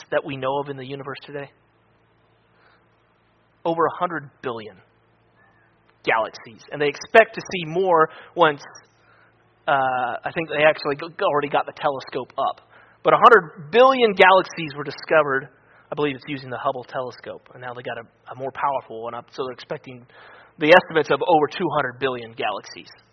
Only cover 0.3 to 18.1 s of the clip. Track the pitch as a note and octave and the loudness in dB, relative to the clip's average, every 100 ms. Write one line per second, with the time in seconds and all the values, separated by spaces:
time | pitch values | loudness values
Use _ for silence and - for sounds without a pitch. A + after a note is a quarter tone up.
0.3 | C3+ C3 C#3 C#3+ C3+ B2+ C#3 C#3 C3 - | -6 -4 -4 -6 -10 -12 -12 -12 -14 -14
1.3 | C#3+ C#3 _ _ _ _ _ _ _ _ | -14 -14 _ _ _ _ _ _ _ _
2.3 | _ _ _ _ _ _ _ _ _ _ | _ _ _ _ _ _ _ _ _ _
3.3 | _ _ _ E3+ E3 D#3 D#3 F3+ D#3+ C#3+ | _ _ _ -6 -2 -2 -2 -6 -6 -12
4.3 | _ C3+ A2+ G#2 F#2 _ _ _ _ _ | _ -10 -10 -12 -20 _ _ _ _ _
5.3 | _ _ _ _ _ _ _ - A#2 G#2 | _ _ _ _ _ _ _ -4 -2 -2
6.3 | - - A2 - C#3+ D3 - - A3+ G#3+ | -8 -20 -20 -14 -4 -4 -4 2 4 4
7.3 | - - F#3 D#3 E3+ F#3+ E3 D#3+ - - | 0 -10 -10 -6 -2 2 2 2 -2 -8
8.3 | - D#3+ C#3 - - _ _ _ _ _ | 0 2 0 -10 -20 _ _ _ _ _
9.3 | _ _ _ - C#3 C3 B2+ A#2+ A2 - | _ _ _ -2 -2 -2 -4 -6 -8 -10
10.3 | F3 D#3+ D3 D#3 D3 D3+ C#3+ E3+ D#3+ F#3+ | -8 -6 0 2 2 -4 -8 -8 -4 -2
11.3 | D3 C#3+ C#3+ - - D3+ C3+ - C#3 B2 | -2 -2 -4 -4 -6 -6 -4 -6 -6 -10
12.3 | - B2 - _ _ _ _ - D3+ A3 | -6 -6 -6 _ _ _ _ 2 6 10
13.3 | A3 D#3+ - D3 A3+ C4 C4 A#3 F#3 F#3 | 10 8 4 0 6 6 6 4 6 8
14.3 | F#3+ F3+ - D#3+ C#3+ C#3 - - D#3+ C#3+ | 8 4 -6 -10 -10 -12 -10 0 2 4
15.3 | C3+ C#3+ _ _ _ - D3 D3 B2+ - | 0 -4 _ _ _ -12 -4 -4 -4 -8
16.3 | C#3 C3 A#2+ C#3+ C3+ A#2 C#3 B2+ - - | -10 -10 -6 -6 -6 -8 -10 -10 -12 -16
17.3 | F2+ _ C3 B2+ B2 B2 A#2 A2+ | -16 _ -18 -16 -12 -12 -12 -14